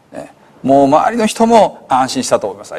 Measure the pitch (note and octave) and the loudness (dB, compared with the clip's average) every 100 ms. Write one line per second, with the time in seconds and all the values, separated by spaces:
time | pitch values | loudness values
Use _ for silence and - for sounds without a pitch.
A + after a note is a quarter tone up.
0 | _ - - _ _ _ C3 C#3 C#3 D3 | _ -18 -18 _ _ _ 0 2 4 2
1 | - A#3 A3 - A3+ A3+ F3 - - C3 | 0 -2 -2 0 2 4 2 -2 -4 -2
2 | C3 C3+ A#2 A#2 G#2 G2+ G#2 | -2 -4 -2 -2 -4 -10 -14